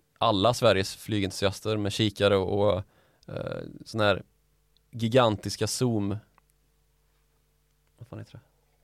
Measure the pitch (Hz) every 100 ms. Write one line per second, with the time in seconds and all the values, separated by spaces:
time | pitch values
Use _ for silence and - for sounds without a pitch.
0 | _ - 113 101 110 117 117 95 95 -
1 | - 107 95 - 98 - 107 107 101 -
2 | 107 - 101 98 92 101 101 92 - _
3 | _ _ - - - 50 50 - - 110
4 | 104 95 - _ _ _ _ _ _ 120
5 | 113 127 117 104 104 - 107 - 127 110
6 | 98 104 - _ _ _ _ _ _ _
7 | _ _ _ _ _ _ _ _ _ -
8 | 117 107 107 123 _ _ _ _